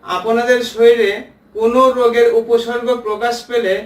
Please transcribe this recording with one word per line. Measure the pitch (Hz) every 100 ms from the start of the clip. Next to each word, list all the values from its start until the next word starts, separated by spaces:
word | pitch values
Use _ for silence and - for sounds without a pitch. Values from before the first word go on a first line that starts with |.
| - 175
আপনাদের | 220 226 240 247 233
শরীরে | 214 233 233 202 208 - _ _ 208
কোনো | 226 247 262 254
রোগের | 240 233 233 226
উপসর্গ | 233 233 233 240 240 247 214
প্রকাশ | 208 233 233 -
পেলে | 233 214 196